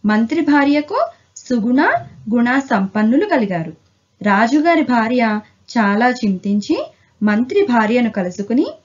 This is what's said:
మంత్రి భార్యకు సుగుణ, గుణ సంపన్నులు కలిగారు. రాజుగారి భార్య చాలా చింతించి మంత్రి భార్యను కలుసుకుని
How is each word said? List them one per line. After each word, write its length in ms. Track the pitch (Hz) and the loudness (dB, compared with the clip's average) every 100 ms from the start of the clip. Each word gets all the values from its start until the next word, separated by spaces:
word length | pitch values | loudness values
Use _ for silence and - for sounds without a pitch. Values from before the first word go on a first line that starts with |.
మంత్రి 360 | 208 214 226 320 | 0 0 0 0
భార్యకు 640 | 302 294 277 294 294 466 679 - _ - | 2 2 2 0 -2 -4 -4 -8 _ -20
సుగుణ, 440 | - 247 214 254 359 679 - - 220 | -4 -2 0 2 2 0 -6 -16 -4
గుణ 240 | 240 240 269 | -2 0 0
సంపన్నులు 680 | 269 214 190 214 214 269 415 | -2 -2 -2 -2 0 0 0
కలిగారు. 460 | 311 202 175 160 - _ _ _ _ | -2 -2 -4 -6 -12 _ _ _ _
రాజుగారి 640 | 202 196 226 294 320 330 | 0 2 2 2 2 2
భార్య 400 | 247 240 220 247 226 214 - _ _ | 2 0 0 0 0 -2 -6 _ _
చాలా 380 | 240 202 202 247 | 0 2 2 0
చింతించి 680 | 247 208 185 196 208 - 381 622 _ _ _ | 0 -2 -2 -2 -2 -2 -4 -4 _ _ _
మంత్రి 400 | 208 208 254 403 | 0 0 0 0
భార్యను 480 | 392 240 214 240 233 | 2 2 2 0 0
కలుసుకుని 560 | 208 180 180 202 240 453 659 | -2 -6 -6 -2 -2 -2 -6